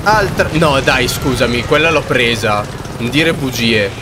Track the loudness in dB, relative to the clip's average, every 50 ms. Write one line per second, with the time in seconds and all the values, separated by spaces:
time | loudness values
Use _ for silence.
0 | 2 2 2 2 2 0 0 -2 -2 0 2 2 2 2 2 2 2 2 2 2
1 | 0 -2 -2 -2 -2 -2 0 0 0 0 0 -2 0 0 0 2 2 2 2 0
2 | 0 0 0 2 2 2 0 0 0 0 0 0 -2 -6 -8 -12 -12 -12 -8 -6
3 | -6 -2 0 2 2 2 0 -2 -4 -6 -4 -2 0 0 2 2 0 -2 -4 -8